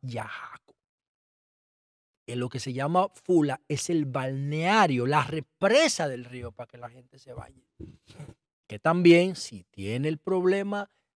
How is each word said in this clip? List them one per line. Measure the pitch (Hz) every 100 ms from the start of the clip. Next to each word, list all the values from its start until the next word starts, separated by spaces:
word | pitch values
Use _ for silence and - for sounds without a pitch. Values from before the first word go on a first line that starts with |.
Yajaco. | 131 117 - - - - _ _ _ _ _ _ _ _ _ _ _ _ _ _ _ _ -
En | 123
lo | 123
que | 131
se | 135
llama | 127 143 180 196 -
Fula | - 175 147 127 -
es | 143 -
el | 170
balneario, | 139 131 131 135 143 156 175 214 175 127 123
la | 147
represa | 131 156 - - 196 262 320 - 151
del | 123 120
río | 123 120
para | 107 120
que | 120
la | 120
gente | 123 123 131
se | 131
vaya. | 120 123 131 _ - - - _ - - - _ _ -
Que | 107
también, | 160 175 170 170 185 180
si | - 104
tiene | - - 98 120 151
el | 156
problema | - 190 185 196 202 202 196 _ _